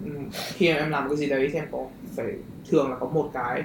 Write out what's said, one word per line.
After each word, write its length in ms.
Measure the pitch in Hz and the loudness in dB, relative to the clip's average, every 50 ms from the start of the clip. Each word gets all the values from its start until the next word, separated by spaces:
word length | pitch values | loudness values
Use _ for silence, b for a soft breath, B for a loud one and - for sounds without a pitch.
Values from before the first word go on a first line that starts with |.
| - | -8
ừm, 240 | 151 147 143 139 - | -8 -6 -6 -8 -8
khi 360 | - - - - - - 185 170 | -8 -8 -8 -8 0 2 4 4
em 220 | 160 147 151 156 | 4 4 2 2
làm 160 | 151 139 135 135 | 0 0 0 0
cái 80 | 147 151 | 0 0
gì 120 | 147 143 | 2 2
đấy 200 | 139 131 135 143 - | 4 4 4 2 2
thì 60 | 165 | -2
em 80 | - - | -4 -4
có 140 | - 127 131 - - - - - - | -6 -6 -6 -8 -10 -14 -14 -8 -6
phải, 100 | - 113 107 - - - - - - - - | -4 -4 -4 -4 -6 -10 -12 -14 -14 -2 4
thường 200 | 170 156 139 135 | 4 6 6 4
là 60 | 127 - | 0 -2
có 80 | 127 - | -4 0
một 220 | 160 156 147 151 - | 2 2 2 2 -2
cái, 300 | 131 120 120 127 143 | -4 -2 -2 -2 -2